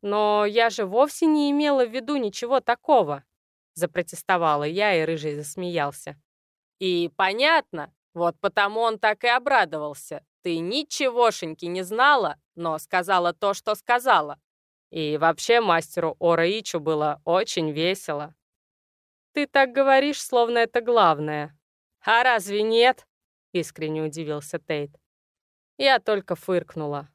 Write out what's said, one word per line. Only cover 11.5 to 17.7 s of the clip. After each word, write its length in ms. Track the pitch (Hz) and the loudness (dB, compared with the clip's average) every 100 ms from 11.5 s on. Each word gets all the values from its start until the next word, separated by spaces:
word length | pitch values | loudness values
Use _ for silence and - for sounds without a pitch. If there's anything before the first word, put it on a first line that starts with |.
| 160 175 | -10 -8
не 160 | 180 | -8
знала, 560 | 185 220 269 285 180 147 _ - | -6 2 4 4 0 -6 _ -8
но 220 | 170 156 | -6 -6
сказала 560 | - 185 180 190 175 | -2 -4 2 2 2
то, 200 | 175 202 | 0 -4
что 220 | 196 - 214 | -2 -4 -6
сказала. 640 | - 247 254 196 147 143 _ _ _ _ _ | 0 0 4 2 2 -10 _ _ _ _ _
И 260 | 165 151 151 | -6 -4 0
вообще 420 | 165 160 - 233 | 0 0 2 2
мастеру 560 | 220 165 160 - 170 - | 4 0 0 -6 -6 0
Ороичу 580 | 170 165 170 214 214 170 | 2 2 2 -2 -6 -6
было 400 | 151 156 147 147 - | -2 -2 -2 -4 0
очень 480 | 175 226 - 156 | 0 0 -4 -4